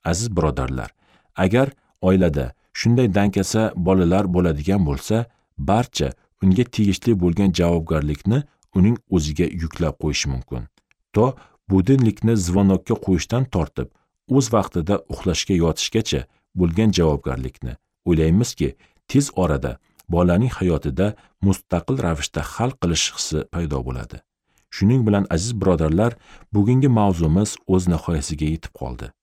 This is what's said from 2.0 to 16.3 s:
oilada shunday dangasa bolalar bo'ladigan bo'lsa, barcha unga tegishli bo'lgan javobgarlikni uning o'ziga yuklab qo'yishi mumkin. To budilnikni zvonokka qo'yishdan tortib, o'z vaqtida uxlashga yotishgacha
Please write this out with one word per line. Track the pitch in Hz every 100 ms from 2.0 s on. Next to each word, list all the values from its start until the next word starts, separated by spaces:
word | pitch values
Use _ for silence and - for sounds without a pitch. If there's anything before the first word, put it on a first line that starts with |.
oilada | 92 95 87 71 64 - _
shunday | - 117 120 123
dangasa | 95 101 98 95 110 110
bolalar | - 87 95 85 92 98
bo'ladigan | 90 87 76 78 101 76
bo'lsa, | 69 - 110 120 _ _ -
barcha | 69 107 127 - 69 - _ _
unga | 95 92
tegishli | 123 - 101 92 - 104
bo'lgan | 87 82 98
javobgarlikni | 87 85 85 80 80 73 76 92 127 143 _ _
uning | 98 98 120 _
o'ziga | 92 76 76 87
yuklab | 85 80 - 82 -
qo'yishi | 78 69 73
mumkin. | 65 - 62 58 _ _ _ _
To | 104 127 131 - _ -
budilnikni | 95 92 135 113 - 110 113
zvonokka | 87 92 98 95 -
qo'yishdan | 113 - 90 - 120 131
tortib, | 90 78 - 64 _ _ _ -
o'z | 131 117
vaqtida | 110 95 90 78 101 -
uxlashga | - 92 80 -
yotishgacha | 92 82 78 - 113 - 69 -